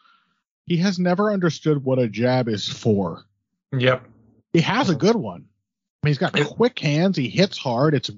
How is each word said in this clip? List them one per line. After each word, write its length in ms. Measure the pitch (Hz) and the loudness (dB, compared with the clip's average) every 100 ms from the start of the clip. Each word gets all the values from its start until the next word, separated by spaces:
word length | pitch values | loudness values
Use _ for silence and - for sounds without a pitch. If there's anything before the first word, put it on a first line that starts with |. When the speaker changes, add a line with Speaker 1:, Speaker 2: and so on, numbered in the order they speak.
| _ _ _ _ _ _ - | _ _ _ _ _ _ -4
Speaker 1:
He 120 | 170 | 0
has 220 | 190 180 | 0 0
never 320 | 180 180 214 | 0 2 0
understood 520 | 196 175 - 156 147 131 | 0 0 0 0 0 0
what 140 | 131 | 0
a 100 | 120 | 0
jab 400 | 101 123 127 117 | 0 0 2 0
is 180 | 104 - | -4 -6
for. 560 | - 120 101 90 82 - _ _ _ _ 131 | -4 0 2 0 -6 -16 _ _ _ _ 0
Speaker 2:
Yep. 260 | 127 127 - - _ _ _ | 2 0 -4 -20 _ _ _
Speaker 1:
He 80 | 170 | 0
has 280 | 156 208 190 | 2 0 0
a 20 | |
Speaker 2:
Uh-huh. 80 | 147 | 2
Speaker 1:
good 160 | 175 233 | 2 2
one. 300 | 110 87 - | -2 -12 -18
I 640 | _ _ _ _ _ 147 | _ _ _ _ _ -2
mean, 20 | |
he's 80 | 143 | 0
got 200 | 170 139 | 0 0
Speaker 2:
It 100 | 143 | -2
Speaker 1:
quick 300 | - 123 - | 0 -2 0
hands. 360 | 151 147 190 170 | -2 0 0 0
He 140 | 120 | -2
hits 280 | 110 196 - | 0 0 0
hard. 360 | 139 117 156 | -4 0 2
It's 180 | 139 - | 2 -2